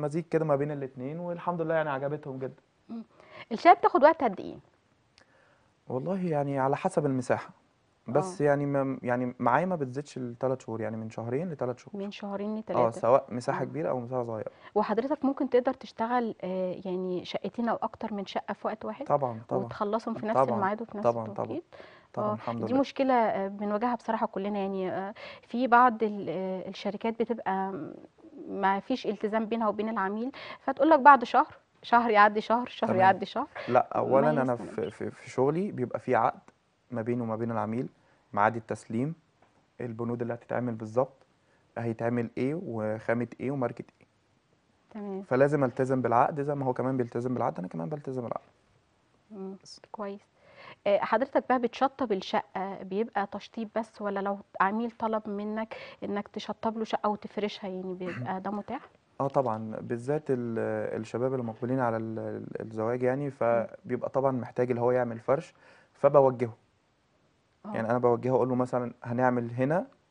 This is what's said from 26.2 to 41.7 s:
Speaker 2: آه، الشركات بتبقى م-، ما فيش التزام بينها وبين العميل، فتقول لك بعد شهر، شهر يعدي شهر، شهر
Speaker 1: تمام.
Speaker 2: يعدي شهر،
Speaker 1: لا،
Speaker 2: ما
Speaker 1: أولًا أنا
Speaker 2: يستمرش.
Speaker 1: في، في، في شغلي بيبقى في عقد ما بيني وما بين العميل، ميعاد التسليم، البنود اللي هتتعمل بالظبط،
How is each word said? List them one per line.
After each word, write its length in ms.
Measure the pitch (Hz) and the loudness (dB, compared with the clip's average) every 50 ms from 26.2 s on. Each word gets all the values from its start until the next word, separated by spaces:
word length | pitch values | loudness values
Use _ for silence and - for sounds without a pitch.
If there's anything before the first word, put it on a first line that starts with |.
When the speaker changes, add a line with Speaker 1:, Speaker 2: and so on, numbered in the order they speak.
| 190 - | -4 -4
Speaker 2:
آه، 400 | 151 185 190 185 185 185 - - | -4 -4 -4 -4 -4 -6 -8 -8
الشركات 540 | 196 - - 208 196 208 - 226 226 - 233 | -10 -6 -6 -6 -4 -2 -2 -2 -2 0 -2
بتبقى 500 | - 233 220 - - 190 190 190 196 190 | -2 -2 -2 -2 -2 0 0 -2 -2 -4
م-، 220 | 165 147 - - - - - _ _ - - - - - - | -6 -8 -10 -12 -14 -18 -20 _ _ -20 -20 -18 -16 -12 -8
ما 320 | 190 190 196 190 196 196 | -4 0 2 2 2 2
فيش 260 | - - 262 247 - | 0 -2 -4 -2 -2
التزام 400 | - 208 - - 208 208 220 226 | -4 -4 -2 -2 -2 0 -2 -2
بينها 220 | 208 233 226 226 208 | -2 -2 0 0 0
وبين 200 | 202 214 214 220 | 0 0 -2 -2
العميل، 440 | 226 214 190 190 208 220 233 262 - - - - - - | -2 -2 -2 -2 -2 -4 -4 -6 -8 -10 -12 -14 -16 -8
فتقول 300 | - - 269 - - 320 | -4 -4 0 4 6 6
لك 100 | 320 294 | 8 10
بعد 240 | 247 294 285 262 240 | 12 12 10 10 8
شهر، 320 | - - 240 302 - - - _ _ _ _ - | 4 4 4 2 2 -2 -16 _ _ _ _ 0
شهر 280 | - - 233 240 233 | 4 4 4 6 6
يعدي 300 | 214 202 208 214 208 214 | 8 8 8 8 6 4
شهر، 260 | 208 - 220 240 247 - | 0 2 0 0 0 -2
شهر 200 | - - 247 233 | -4 -2 0 2
Speaker 1:
تمام. 100 | 220 185 | 4 6
Speaker 2:
يعدي 260 | 185 190 196 185 208 | 8 8 6 6 2
شهر، 200 | - - 220 277 - - - - - | -6 -4 -6 -6 -6 -8 -8 -2 4
Speaker 1:
لا، 200 | 123 123 - - - | 4 4 4 4 2
Speaker 2:
ما 40 | 113 | -2
Speaker 1:
أولًا 300 | 117 120 123 135 135 120 | 2 4 6 6 6 6
أنا 120 | 120 135 127 127 123 | 4 4 2 2 0
Speaker 2:
يستمرش. 180 | 117 101 - - | -2 -4 -6 -6
Speaker 1:
في، 160 | 110 - 101 | -4 -4 -4
في، 200 | - - 104 107 | -4 -6 -8 -8
في 200 | - - - - | -8 -10 -14 -6
شغلي 420 | - - 127 143 151 170 196 214 - | -2 0 2 2 2 0 -2 -4 -4
بيبقى 260 | 127 127 120 - 127 | -4 -4 -4 -4 -4
في 140 | - - 123 | -2 2 2
عقد 260 | 110 113 127 - - - - - _ _ _ _ _ _ _ | 4 4 2 0 -2 -10 -20 -20 _ _ _ _ _ _ _
ما 120 | - 117 110 | -6 -4 -2
بيني 200 | 117 120 123 117 | -2 -2 -2 -2
وما 140 | 113 110 | -2 -2
بين 140 | 110 117 117 | -2 -2 -2
العميل، 380 | 117 110 107 107 110 120 139 - - _ _ _ _ _ _ _ - | -2 -2 -2 -2 -2 -4 -6 -6 -10 _ _ _ _ _ _ _ 0
ميعاد 240 | 101 101 110 113 | 4 4 4 4
التسليم، 580 | 117 - - 110 - - - 113 113 131 151 165 - _ _ _ _ _ _ _ _ _ _ _ - | 0 -4 -6 -8 -8 -6 -4 -4 -2 -2 -2 -4 -8 _ _ _ _ _ _ _ _ _ _ _ -10
البنود 420 | 123 120 113 110 117 117 120 120 120 | -8 -8 -6 -6 -4 -4 -4 -4 -4
اللي 120 | 117 117 | -4 -6
هتتعمل 400 | 117 - - 117 117 123 123 113 | -8 -6 -6 -4 -2 -2 -4 -4
بالظبط، 520 | 110 113 107 110 123 135 - - - _ _ _ _ _ _ _ _ _ _ | -6 -8 -2 0 2 2 2 -2 -10 _ _ _ _ _ _ _ _ _ _